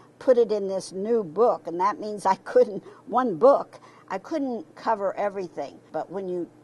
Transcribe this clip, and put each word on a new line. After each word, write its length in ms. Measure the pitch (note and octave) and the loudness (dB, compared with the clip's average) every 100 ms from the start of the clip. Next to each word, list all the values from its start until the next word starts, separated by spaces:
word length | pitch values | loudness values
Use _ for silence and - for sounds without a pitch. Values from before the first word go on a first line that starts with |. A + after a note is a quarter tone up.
| - _ | -20 _
put 180 | - A#3+ | 2 4
it 140 | A3+ | 2
in 160 | G#3+ G3 | 0 -4
this 240 | F#3+ - | -6 -8
new 320 | F3+ G3+ A#3 | -8 -2 -2
book, 440 | F#3 D#3+ A#3 F#3+ - | -2 0 2 2 -4
and 120 | E3+ | -2
that 200 | F#3 - | -2 -2
means 260 | G#3+ G#3 F#3+ | -8 -2 0
I 100 | F#3+ | 0
couldn't, 480 | - B3 A3+ G3 - - - | 2 6 6 4 -6 -18 -4
one 300 | A3 C4 E3 | -2 0 4
book, 420 | E3+ F#3 - - - - _ | 6 6 0 -14 -20 -20 _
I 80 | F#3+ | -10
couldn't 480 | - D#4+ C4+ A#3 - - | -6 -6 -4 -6 -10 -8
cover 400 | - A3 G3 - | -4 -2 -2 -2
everything. 640 | G3+ G3 F3+ - C#3 - - | -4 -4 -8 -10 -12 -14 -10
But 180 | D#3+ - | -10 -8
when 160 | F#3 F#3+ | -8 -6
you 220 | F3+ E3 - | -6 -8 -12